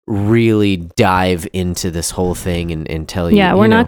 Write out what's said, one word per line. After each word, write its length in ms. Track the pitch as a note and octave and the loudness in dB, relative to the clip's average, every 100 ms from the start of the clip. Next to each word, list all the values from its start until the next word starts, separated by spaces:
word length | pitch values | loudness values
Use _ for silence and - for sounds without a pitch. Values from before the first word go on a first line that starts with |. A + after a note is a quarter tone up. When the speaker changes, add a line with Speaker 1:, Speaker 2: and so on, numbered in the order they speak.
| - | -6
Speaker 1:
really 720 | G#2 G2+ A#2 A2+ G#2+ G2+ F#2+ | -4 2 2 4 2 2 0
dive 720 | E2 - G2+ F#2 F#2 F2+ - | -4 -2 2 2 0 -2 -4
into 360 | F#2 F2+ E2+ F#2+ | -4 -4 -4 -6
this 220 | E2+ - | -6 -6
whole 240 | - F2+ F2 | -4 -4 -4
thing 360 | F#2 F2 E2+ | -4 -4 -4
and, 180 | D#2+ D#2 | -6 -6
and 180 | D#2+ D#2 | -8 -6
tell 240 | - F2 | -4 2
you, 60 | G#3 | 4
Speaker 2:
Yeah, 160 | F#3 F#3 | 4 4
we're 80 | |
Speaker 1:
you 60 | A3 | 4
Speaker 2:
not 100 | A3+ | 4